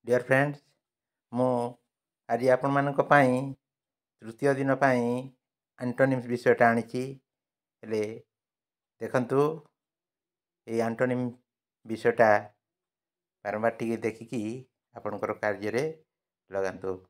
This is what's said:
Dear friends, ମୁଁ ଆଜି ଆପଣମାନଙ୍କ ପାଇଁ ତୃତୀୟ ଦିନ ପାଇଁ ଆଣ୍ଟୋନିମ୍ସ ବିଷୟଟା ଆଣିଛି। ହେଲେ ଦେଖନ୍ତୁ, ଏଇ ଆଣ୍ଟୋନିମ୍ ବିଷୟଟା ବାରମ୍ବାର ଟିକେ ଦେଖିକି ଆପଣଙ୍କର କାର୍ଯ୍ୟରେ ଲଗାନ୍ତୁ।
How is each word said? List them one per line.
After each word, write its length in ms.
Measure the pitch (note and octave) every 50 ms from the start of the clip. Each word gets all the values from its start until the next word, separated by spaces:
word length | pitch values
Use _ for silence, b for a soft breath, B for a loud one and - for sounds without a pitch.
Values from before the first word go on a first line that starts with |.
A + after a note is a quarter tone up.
| _
Dear 140 | A2+ A#2+ B2
friends, 360 | B2+ - C3+ C3+ C#3+ D3 C#3+ - _ _ _ _ _ _ _ _ _ _ _ _ _ _
ମୁଁ 200 | A#2 B2 B2+ B2+ B2+ A#2+ A#2+ A#2+ B2 _ _ _ _ _ _ _ _ _ _ -
ଆଜି 180 | A#2 A#2 B2 B2+
ଆପଣମାନଙ୍କ 560 | B2+ B2+ - C#3 C#3 C#3 C#3 C#3+ C#3 - C#3+
ପାଇଁ 320 | - D3 C#3+ C3+ B2+ B2+ B2+ C3+ C#3 C3+ _ _ _ _ _ _ _ _ _ _ _ _ _
ତୃତୀୟ 320 | A2 A2 A#2 - C#3 C#3+ C#3
ଦିନ 220 | C3+ C3+ C3+ C3+
ପାଇଁ 300 | C3 C#3+ C3+ B2+ B2 A#2+ A#2+ A#2+ B2+ C3+ C#3 _ _ _ _ _ _ _ _ _ -
ଆଣ୍ଟୋନିମ୍ସ 460 | B2+ B2 A#2+ - C3+ C3+ C3 B2+ A#2+
ବିଷୟଟା 380 | A#2+ B2 A#2+ - B2+ A#2 - A#2+ A#2
ଆଣିଛି। 340 | A#2 A#2 A2+ - - B2+ B2+ C3+ C3+ - _ _ _ _ _ _ _ _ _ _ _ _ -
ହେଲେ 200 | G#2+ A2 G#2+ G#2+ G#2 A2+ A#2 _ _ _ _ _ _ _ _ _ _ _ _ _ _ _ _
ଦେଖନ୍ତୁ, 400 | A2+ A2+ - C3 B2 A#2 C3 C3+ C#3+ D3+ D#3+ E3 - _ _ _ _ _ _ _ _ _ _ _ _ _ _ _ _ _ _ _ _
ଏଇ 120 | - A2+ A2+
ଆଣ୍ଟୋନିମ୍ 440 | A2+ A2+ A2+ A#2 B2+ B2+ B2 B2 B2+ B2 A#2+ _ _ _ _ _ _ _ _ _ _
ବିଷୟଟା 440 | A2 A2 G#2+ - A#2+ - - A#2 A2 G#2 G#2 G#2 - _ _ _ _ _ _ _ _ _ _ _ _ _ _ _ _ _ _ -
ବାରମ୍ବାର 280 | G#2 G2+ G#2+ A2 A#2 -
ଟିକେ 200 | - A#2 A2+ A#2
ଦେଖିକି 440 | A2 A2+ A2+ G#2 - A#2 A#2 C3+ A#2 G#2 G#2+ A#2 C3 C3 _ _ _ _ _ _
ଆପଣଙ୍କର 360 | A2 - G#2 G#2 G2 G#2+ G#2 G#2+
କାର୍ଯ୍ୟରେ 520 | - - G#2+ G2+ F#2+ G2+ G#2+ G2+ A#2+ D3 D#3+ D#3+ - _ _ _ _ _ _ _ _ _ _
ଲଗାନ୍ତୁ। 460 | F#2+ G2 F#2+ F#2 F#2 F#2 F#2+ F#2+ F#2 F#2 F#2 _